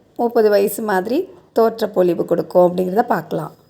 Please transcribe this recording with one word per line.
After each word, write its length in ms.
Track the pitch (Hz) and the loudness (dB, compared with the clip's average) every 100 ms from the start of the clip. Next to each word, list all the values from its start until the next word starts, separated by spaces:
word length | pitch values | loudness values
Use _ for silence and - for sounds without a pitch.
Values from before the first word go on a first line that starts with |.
| _ - | _ -4
முப்பது 280 | 240 233 214 | -2 2 4
வயசு 300 | 202 196 - 214 | 4 0 -2 -2
மாதிரி 260 | 185 202 285 381 - _ - | -2 0 -4 -4 -10 _ 0
தோற்றப்பொழிவு 680 | 226 226 208 196 180 214 - | 0 0 -4 0 0 0 -2
கொடுக்கும் 380 | 170 165 180 180 | -2 0 2 2
அப்படிங்கிறத 380 | 180 185 196 247 | 2 -4 -2 -2
பார்க்கலாம். 420 | 196 156 165 151 - | -2 -4 -8 -8 -14